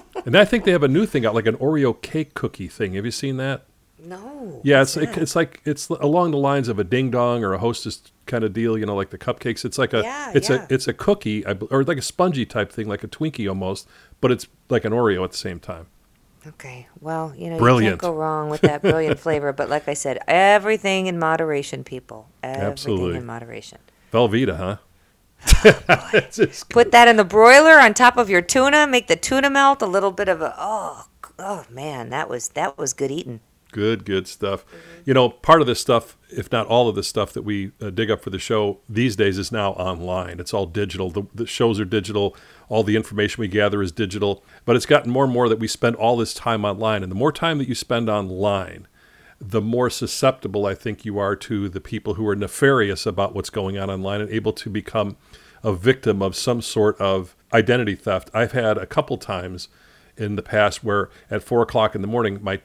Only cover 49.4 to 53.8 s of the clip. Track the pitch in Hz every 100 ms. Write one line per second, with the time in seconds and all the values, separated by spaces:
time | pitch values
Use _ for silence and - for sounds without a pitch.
49.4 | 101 110 107 120 123 - 113 - 135 127
50.4 | 107 104 101 98 120 104 110 101 98 101
51.4 | - 107 98 92 - 113 - 95 107 98
52.4 | 98 - 139 135 101 90 - 92 98 101
53.4 | - 110 95 98